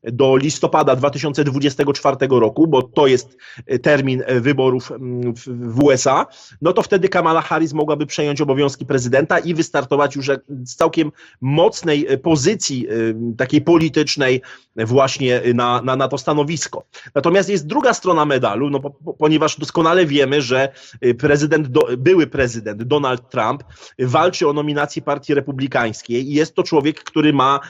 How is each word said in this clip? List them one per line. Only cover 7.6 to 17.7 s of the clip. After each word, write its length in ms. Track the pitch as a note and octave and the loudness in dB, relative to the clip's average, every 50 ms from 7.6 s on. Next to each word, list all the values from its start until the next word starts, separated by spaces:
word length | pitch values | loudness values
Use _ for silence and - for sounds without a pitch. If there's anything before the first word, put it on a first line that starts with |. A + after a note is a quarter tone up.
| E3 D3+ C#3 | 0 0 -2
mogłaby 340 | D#3 D3+ D3+ D3+ D3 D3+ | -2 -2 -2 -2 -4 -4
przejąć 340 | C#3+ - - D3+ D3 C#3+ C#3+ | -6 -4 -4 -2 -2 -2 -2
obowiązki 460 | D3+ C#3 C3+ C#3 D3 C#3 C3+ - - | 0 0 2 2 0 0 -2 -6 -6
prezydenta 520 | - C3+ C3+ B2 B2 B2+ C3+ D#3+ - F#3 E3+ | -2 -2 -2 0 2 2 2 2 2 0 0
i 160 | - E3 F3 | 0 -2 -2
wystartować 640 | D#3 D#3 - - D3 C3 B2 D3 C#3 C#3+ C#3 C3+ | -2 -2 -2 -2 -4 -2 0 0 2 2 0 -2
już, 120 | C#3+ C3+ C#3 | -4 -2 -2
e, 100 | C#3 C3 - - C#3+ C3 B2+ | -2 -4 -4 -12 -14 -14 -14
z 100 | B2+ - | -14 -4
całkiem 380 | - E3+ E3 D#3+ E3 D#3 D3+ - _ - - _ _ | -2 0 0 2 0 -2 -2 -4 _ -20 -20 _ _
mocnej, 640 | B2+ C3 C#3+ D#3+ E3+ A3 - - - E3 D3+ D3 D3+ - | -4 -2 2 4 2 2 2 0 -2 -2 0 0 2 0
e, 100 | C3+ C3 | -2 0
pozycji, 680 | - F3 D#3+ D3 B2 F#3 A3 F#3 - - C#3 B2+ A#2 - | 2 0 2 2 2 0 0 0 -4 -6 -4 -6 -4 -4
e, 40 | G#2+ A#2 A2+ A2+ A2 A2+ A#2 A#2+ A#2 | -2 -2 -2 -2 -2 -4 -6 -6 -4
takiej 240 | A#2 C3 B2 - D3 | -4 -4 0 0 0
politycznej, 800 | - F3 E3+ E3 D#3+ D#3 - D#3+ D3 C#3+ - D3 C#3 B2+ C3 C3 - - - - _ _ _ | 4 4 4 4 4 2 0 0 0 0 -2 0 2 2 2 0 -2 -8 -20 -20 _ _ _
e, 100 | A2 A2+ | -6 -4
właśnie, 560 | A2 B2 C3+ C3+ C3 - - C3+ B2+ B2 A#2+ - | 0 2 2 2 2 0 -2 0 0 0 2 2
e, 120 | B2 A#2+ | 0 0
na, 280 | A#2+ B2 B2 B2 A#2+ - | 2 2 0 0 0 0
na, 140 | C3 C3 | -2 -2
na 120 | C3 C3+ B2+ | -2 -2 -2
to 100 | C#3+ C#3 | -4 -4
stanowisko. 680 | - - D3+ D3 C#3+ D3 E3+ D3+ - - - F3+ - _ _ - - - _ | -2 -2 0 0 0 -2 -4 -6 -8 -8 -10 -14 -14 _ _ -20 -20 -6 _
Natomiast 340 | D3 C3+ E3+ E3+ G3 F#3 - | -2 0 2 2 2 2 2
jest 180 | G3+ F3+ C#3+ | -2 -2 -2
druga 280 | D3+ | -2